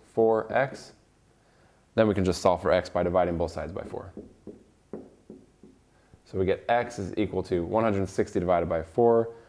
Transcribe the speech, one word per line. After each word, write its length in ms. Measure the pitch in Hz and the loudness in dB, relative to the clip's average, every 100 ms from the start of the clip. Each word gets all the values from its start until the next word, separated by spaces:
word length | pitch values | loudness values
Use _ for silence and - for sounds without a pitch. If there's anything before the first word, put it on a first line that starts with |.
| _ | _
four 380 | - 113 110 - | 2 4 4 0
x. 420 | 113 135 - - - _ _ _ _ _ _ _ _ _ | -2 -2 -6 -18 -20 _ _ _ _ _ _ _ _ _
Then 140 | - 110 | 2 2
we 60 | |
can 100 | 98 | 4
just 180 | 90 90 | 2 2
solve 200 | 98 87 | 2 2
for 100 | 90 | 2
x 180 | 87 87 | 2 2
by 140 | 90 | -2
dividing 340 | 90 92 87 82 | 2 2 2 0
both 140 | 85 | -4
sides 220 | 85 76 | -6 -10
by 100 | 95 | -10
four. 300 | - - 95 - - _ - - _ _ - - - _ - - _ _ - _ _ _ _ - | -10 -12 -14 -16 -20 _ -20 -20 _ _ -18 -18 -18 _ -20 -20 _ _ -20 _ _ _ _ -20
So 160 | - 98 | -8 -2
we 60 | 92 | 0
get 180 | 92 - | 0 0
x 280 | 117 120 - | -2 -2 -6
is 160 | 92 - | -6 -4
equal 260 | 98 92 | -2 -2
to 200 | - 90 | -2 -2
one 200 | 85 107 | 0 0
hundred 240 | 113 98 95 | 0 0 -2
sixty 300 | - 104 101 | -2 -2 -2
divided 280 | 87 87 85 | 2 2 2
by 140 | 82 | -4
four, 520 | 80 - 117 117 113 - | -4 2 4 4 2 -6